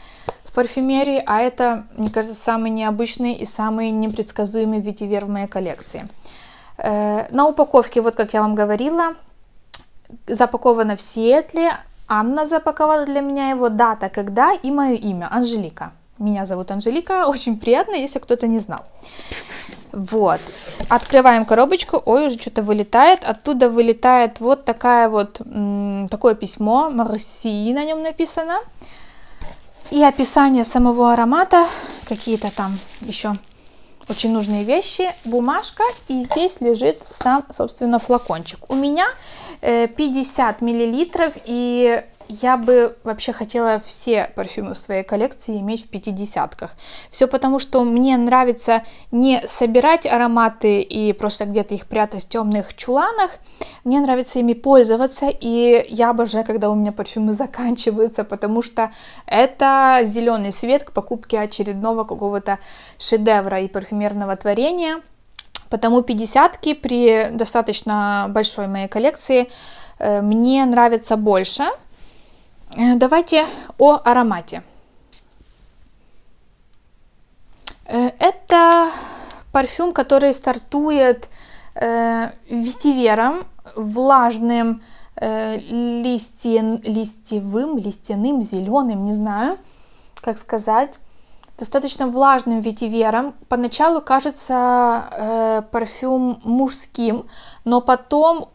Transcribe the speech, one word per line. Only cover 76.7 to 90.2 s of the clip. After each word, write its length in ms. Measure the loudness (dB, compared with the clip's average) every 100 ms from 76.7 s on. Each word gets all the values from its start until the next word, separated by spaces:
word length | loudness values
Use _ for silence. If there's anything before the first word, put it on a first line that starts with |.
| _ _ _ _ _ _ _ -20 -16 -12 -12 -8
Э, 240 | -4 -4 2
это 720 | 0 0 2 6 8 6 4 -2 -12 -14 -16 -18 -4
парфюм, 420 | -2 -2 -2 -2
который 400 | -2 2 4 4
стартует, 960 | 2 -2 -4 -4 -4 0 4 4 2 -2 -18 -20 -20 -16 -6
э, 560 | -2 0 0 -2 -4 -8 -8
ветивером, 920 | -6 -6 -2 0 2 2 4 2 -2 -6 -16 -16 -10
влажным, 1080 | -6 0 4 6 4 0 0 0 0 -4 -8 -20 -20 -8
э, 420 | -6 -4 -4 -6
листьен-, 1200 | -6 -4 -4 -4 -2 -4 -6 -8 0 0 0 -2
листьевым, 920 | -4 -4 -4 -10 -8 -8 -4 -4 -2 -4
листяным, 640 | -6 -8 -8 -4 -2 -2
зелёным, 640 | -4 -6 -2 0 0 -2 -4
не 80 |
знаю, 440 | -4 -4 -2 -4 -6 -10 -20 -20 -20 -20 -12